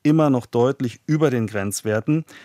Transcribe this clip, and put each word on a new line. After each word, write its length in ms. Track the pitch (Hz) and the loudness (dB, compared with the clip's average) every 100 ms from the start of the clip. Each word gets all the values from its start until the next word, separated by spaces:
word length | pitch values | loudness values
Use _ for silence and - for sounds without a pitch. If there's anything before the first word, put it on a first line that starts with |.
immer 280 | 151 160 147 | 0 2 2
noch 160 | 127 - | 0 -2
deutlich 560 | 120 123 139 127 - | 0 0 0 -6 -8
über 240 | - 151 151 | -4 0 2
den 180 | 123 107 | 0 -4
Grenzwerten. 800 | 104 101 - 110 107 131 156 - - | -4 -6 -6 -4 -2 -2 -4 -4 -16